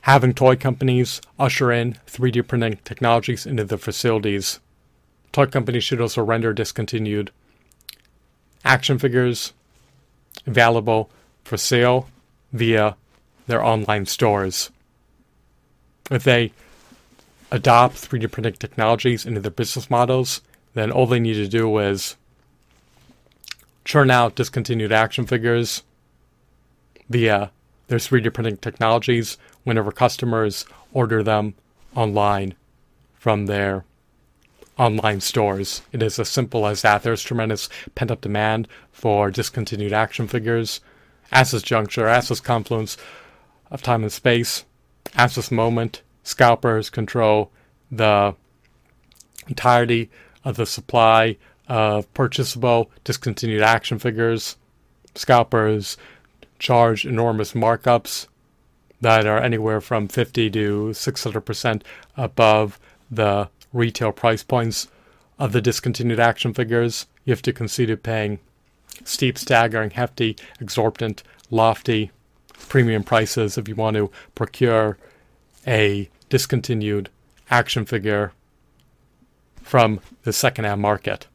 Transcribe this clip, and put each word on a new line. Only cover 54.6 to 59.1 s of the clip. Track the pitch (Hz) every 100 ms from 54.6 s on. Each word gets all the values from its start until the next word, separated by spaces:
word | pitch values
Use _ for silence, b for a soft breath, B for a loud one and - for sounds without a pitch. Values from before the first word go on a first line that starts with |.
| _ _ _ _ _ -
Scalpers | - 123 117 117 107 107 101 - B B B B _ _
charge | - 123 117 107 -
enormous | 113 117 110 104
markups | 117 110 117 131 120 - - - _ _ _ _ _ _ _
that | 113